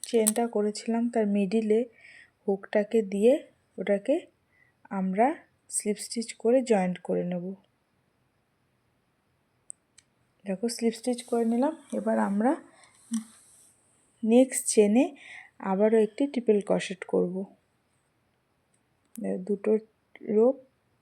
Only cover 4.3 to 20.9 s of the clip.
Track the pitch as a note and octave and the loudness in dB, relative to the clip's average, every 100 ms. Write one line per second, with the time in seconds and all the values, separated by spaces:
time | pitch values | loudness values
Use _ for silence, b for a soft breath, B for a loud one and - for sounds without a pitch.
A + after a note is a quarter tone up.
4.3 | _ _ _ _ _ - G3 F#3+ F#3 C4 | _ _ _ _ _ -10 -6 -2 2 0
5.3 | D#4+ - _ - - G#3 G3+ - A#3 A3+ | 0 -12 _ -12 -6 -4 -6 -6 -8 -10
6.3 | - A3+ C4 A#3+ G#3 F#3 F3 - F3+ F3 | -4 2 2 4 2 0 -4 -4 -4 -4
7.3 | F3+ F3+ G3 _ _ _ _ _ _ _ | -6 -8 -14 _ _ _ _ _ _ _
8.3 | _ _ _ _ _ _ _ _ _ _ | _ _ _ _ _ _ _ _ _ _
9.3 | _ _ _ - - _ _ _ _ _ | _ _ _ -20 -20 _ _ _ _ _
10.3 | _ G3+ F#3 A#3 - A3+ A3 B3 A#3+ - | _ -8 -4 -4 -2 -2 -2 -4 -6 -2
11.3 | A#3 A3+ A#3 C#4+ D#4+ - A3 A3 A3 G#3 | -2 0 0 0 -4 -8 -6 -2 0 0
12.3 | G3+ A#3+ E4+ - b b b - A3+ - | 2 0 0 -6 b b b -10 -8 -8
13.3 | - _ _ _ _ _ _ _ _ A3 | -20 _ _ _ _ _ _ _ _ 4
14.3 | A#3+ C4 - - A3 G#3 A3+ D#4 - B | 4 4 0 0 4 4 4 2 -2 B
15.3 | B B B G3 F#3+ G#3+ A3 G#3+ - C#4+ | B B B -4 0 2 4 2 -2 -4
16.3 | B3+ A#3 G#3 G3 F#3 - F#3 - F#3+ F3+ | 0 2 2 2 -2 -2 -10 -4 -2 0
17.3 | F#3 G3 - _ _ _ _ _ _ _ | -4 -10 -16 _ _ _ _ _ _ _
18.3 | _ _ _ _ _ _ _ _ - G3 | _ _ _ _ _ _ _ _ -10 -8
19.3 | G3 F#3 G3+ G#3+ A3 A3 _ _ - - | -6 -4 -4 0 0 -2 _ _ -14 -2
20.3 | G#3 A#3+ C4+ - _ _ | 2 4 2 -8 _ _